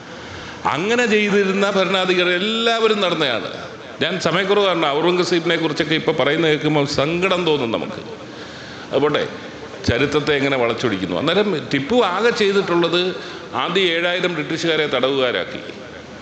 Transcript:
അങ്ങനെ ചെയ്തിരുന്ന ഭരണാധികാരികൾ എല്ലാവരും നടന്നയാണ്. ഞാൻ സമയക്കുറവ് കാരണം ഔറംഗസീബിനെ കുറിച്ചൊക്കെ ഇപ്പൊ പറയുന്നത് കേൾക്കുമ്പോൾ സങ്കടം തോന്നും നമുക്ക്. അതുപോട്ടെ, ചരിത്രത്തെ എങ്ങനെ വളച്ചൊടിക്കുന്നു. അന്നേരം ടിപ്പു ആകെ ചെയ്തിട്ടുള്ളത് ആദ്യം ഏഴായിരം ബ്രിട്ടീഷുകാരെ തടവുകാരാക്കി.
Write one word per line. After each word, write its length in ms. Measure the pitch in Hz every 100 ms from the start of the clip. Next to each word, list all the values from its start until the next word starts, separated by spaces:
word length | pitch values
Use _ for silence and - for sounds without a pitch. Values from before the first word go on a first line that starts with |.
| - - - - - - 92
അങ്ങനെ 360 | 131 196 240 240
ചെയ്തിരുന്ന 640 | 214 208 202 196 190 202
ഭരണാധികാരികൾ 640 | 190 180 190 185 185 180
എല്ലാവരും 680 | 180 208 226 233 226 220 214
നടന്നയാണ്. 480 | 185 165 143 110 - - - - - -
ഞാൻ 180 | 156 180
സമയക്കുറവ് 460 | 175 160 190 208 196
കാരണം 220 | 170 156
ഔറംഗസീബിനെ 680 | 143 165 180 175 180 165 165
കുറിച്ചൊക്കെ 380 | 160 143 156
ഇപ്പൊ 180 | 160 -
പറയുന്നത് 380 | 156 131 160 165
കേൾക്കുമ്പോൾ 340 | 151 151 151
സങ്കടം 640 | 143 - 143 175 190 180 170
തോന്നും 240 | 147 120
നമുക്ക്. 300 | 95 71 - - - - - - - - - -
അതുപോട്ടെ, 380 | 123 147 143 78 - - - - - -
ചരിത്രത്തെ 440 | 120 143 151 147 143
എങ്ങനെ 200 | 139 135
വളച്ചൊടിക്കുന്നു. 600 | 117 113 123 98 90 87
അന്നേരം 520 | 143 180 208 160 127
ടിപ്പു 240 | 143 - 247
ആകെ 260 | 208 180 233
ചെയ്തിട്ടുള്ളത് 840 | 233 202 196 180 175 170 175 185 180 - - -
ആദ്യം 280 | 110 147 175
ഏഴായിരം 500 | 180 165 175 180 180
ബ്രിട്ടീഷുകാരെ 520 | 165 147 160 170 156 151
തടവുകാരാക്കി. 720 | 135 127 139 127 98 85 - - - - - - -